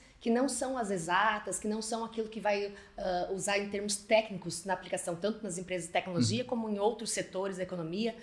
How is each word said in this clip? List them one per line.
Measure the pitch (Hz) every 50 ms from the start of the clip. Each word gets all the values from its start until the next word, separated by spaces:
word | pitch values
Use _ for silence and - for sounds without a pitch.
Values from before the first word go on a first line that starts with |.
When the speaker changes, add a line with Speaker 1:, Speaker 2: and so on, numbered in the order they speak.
| - - - -
Speaker 1:
que | - 233
não | 226 240 269 269
são | - - 269 262 262
as | 254 220 196
exatas, | 202 175 165 170 175 190 214 220 208 208 - 196 175 -
que | - 208
não | 214 220
são | 214 220 226 226 226
aquilo | 220 226 226 220 214
que | - 214
vai, | 185 208 202 202 202 202 202 - - - - -
ah, | - 185 175 180 180 -
usar | 196 185 - 202 202 202
em | 202 202
termos | 202 202 208 208 202
técnicos | - - - 226 220 220 - 196 170 - 170 - - -
na | 190
aplicação, | 180 - - - 190 180 - 180 170
tanto | 170 196 214 214 - 220
nas | 190 170
empresas | 190 180 - 185 175 170
de | -
tecnologia | - 175 - 185 175 165 117 - 220 240
Speaker 2:
Uhum. | 247 -
Speaker 1:
como | 247 233 220 214
em | 208 196
outros | 202 226 233 - 220 -
setores | - 196 180 - - 185 196 196 190 180
da |
economia, | 180 180 185 175 160 160 175 208 233 226 226 -